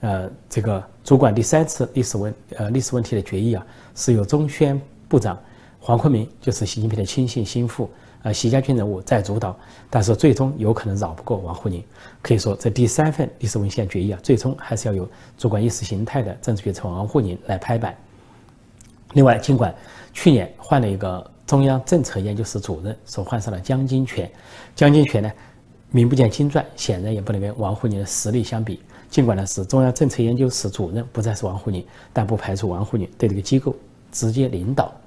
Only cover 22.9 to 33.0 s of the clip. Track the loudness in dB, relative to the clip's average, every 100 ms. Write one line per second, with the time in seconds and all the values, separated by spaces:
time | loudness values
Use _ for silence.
22.9 | -10 -12 -10 -6 -4 -4 -8 -4 -2 0
23.9 | 0 -2 -4 -8 -10 -20 -20 -20 4 6
24.9 | 8 6 2 -2 -6 -18 -20 _ -20 0
25.9 | 4 4 6 4 4 0 0 -2 -8 -4
26.9 | -4 -2 -4 -4 -4 -4 -4 -4 -2 -2
27.9 | -4 -4 -4 -2 -2 -2 -4 -6 -8 -14
28.9 | -20 -2 2 4 2 -2 -6 0 2 2
29.9 | 2 0 2 0 2 0 0 -6 -4 -4
30.9 | -4 -6 -4 -4 -4 -6 -6 -6 -6 -8
31.9 | -20 -8 -4 -2 -2 -2 -4 -4 -4 -2
32.9 | -4